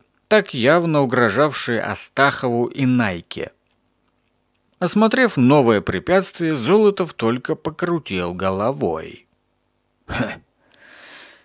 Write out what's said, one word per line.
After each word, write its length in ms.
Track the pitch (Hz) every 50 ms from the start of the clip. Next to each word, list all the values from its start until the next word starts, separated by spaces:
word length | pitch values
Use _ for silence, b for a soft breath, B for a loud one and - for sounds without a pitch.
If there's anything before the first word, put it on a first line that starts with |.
| _ _ _ _ _
так 260 | - 214 214 202 -
явно 500 | - 127 110 135 160 175 170 165 156 147
угрожавшие 800 | 139 120 127 123 120 107 95 123 151 - - - - 127 117 104
Астахову 880 | - 104 101 - - - - - 139 139 - - 135 123 120 120 120
и 200 | - - - 135
Найке. 640 | 127 127 123 113 98 90 85 - - - - - - _ _ _ _ _ _ _ _ _ _ _ _ _ _ _ _ _ _ _ _ _ _ _ _ _ - 180
Осмотрев 540 | 170 - 214 220 220 247 254 254 208 - 143
новое 420 | 120 127 147 151 127 117 110 98
препятствие, 760 | 95 - 98 90 - 170 180 196 185 - - - 170 160 156
Золотов 580 | 131 110 139 196 220 214 202 202 - 180 156 -
только 400 | - 117 113 120 127 - - 156
покрутил 800 | - - 165 156 - 180 170 175 156 - - 101 90 87 87 90
головой. 920 | 90 95 95 95 95 104 123 143 147 120 87 80 80 - - - - _ _ _ _ _ _ _ _ _ _ _ _ _ _ _ _ _
«Хе. 360 | - - - 110 98 85 - _ _ _ _ B B B B B B B B B B B B B B B B